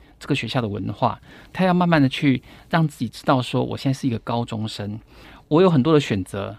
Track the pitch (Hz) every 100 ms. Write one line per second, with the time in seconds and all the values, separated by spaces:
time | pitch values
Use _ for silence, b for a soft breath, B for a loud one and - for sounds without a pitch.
0 | b - - 143 113 131 110 104 110 101
1 | 117 - B B B - 185 180 175 160
2 | 131 - 143 123 B B B 170 156 -
3 | 117 - - 131 120 127 123 107 135 131
4 | 139 110 - 120 117 110 110 - 104 110
5 | B B B B - 147 190 151 156 151
6 | - 104 92 101 101